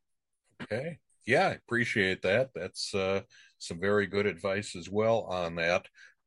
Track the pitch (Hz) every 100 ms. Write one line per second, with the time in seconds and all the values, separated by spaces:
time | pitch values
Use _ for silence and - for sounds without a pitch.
0 | _ _ _ _ _ - - 107 156 156
1 | _ _ - 135 185 107 - 117 120 117
2 | 95 92 92 104 131 - 92 - - 101
3 | 95 98 - - - _ - 87 95 104
4 | 98 98 104 85 98 95 104 92 85 101
5 | 110 113 92 92 85 85 85 92 - -
6 | - _